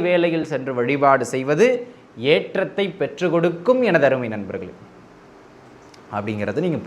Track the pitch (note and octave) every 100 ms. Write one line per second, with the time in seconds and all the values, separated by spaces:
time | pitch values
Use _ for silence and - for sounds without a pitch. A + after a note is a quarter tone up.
0 | F3 F3+ E3+ E3 C3+ C#3 C3 B2 A#2+ C#3+
1 | C#3 C3+ A#2 C3 C3 D3 A#3+ B3+ - -
2 | - - B2+ F3+ E3+ - F#3+ F#3+ G3 -
3 | C#3 - F3+ E3+ E3+ E3+ F3 B3+ A#3 E3+
4 | C#3 C3 A#2+ G#2+ F#2+ F#2+ F#2 - - -
5 | - - - - - - - - - -
6 | - G#2 G#2 G#2 G#2 G#2+ F3+ C#3+